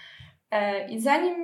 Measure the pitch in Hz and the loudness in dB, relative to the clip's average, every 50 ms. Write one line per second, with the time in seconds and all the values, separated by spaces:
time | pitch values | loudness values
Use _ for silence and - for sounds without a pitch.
0 | - - - - - - - _ _ _ 214 208 202 202 202 196 196 - 226 220 | -20 -20 -20 -20 -20 -20 -20 _ _ _ 0 0 2 0 0 -2 -4 -6 -6 -2
1 | 226 277 285 320 359 359 349 349 | 2 2 4 4 4 2 0 -2